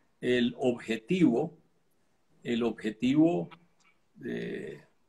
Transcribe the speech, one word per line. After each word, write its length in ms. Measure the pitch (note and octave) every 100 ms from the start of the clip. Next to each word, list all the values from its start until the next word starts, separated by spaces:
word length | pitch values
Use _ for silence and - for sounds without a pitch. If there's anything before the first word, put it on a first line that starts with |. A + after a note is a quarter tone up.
| _ -
el 320 | B2 B2 A#2+ -
objetivo, 1000 | B2+ A#2 - A2+ - F#3 C3+ A#2 E3+ - _ _ _ _ _ _ _ _
el 200 | B2 A#2
objetivo, 880 | A#2 G#2+ A2 - B2 D3 E3 F2 E2 - _ _ _ _ _ -
eh, 560 | - A#1 - - - - _ _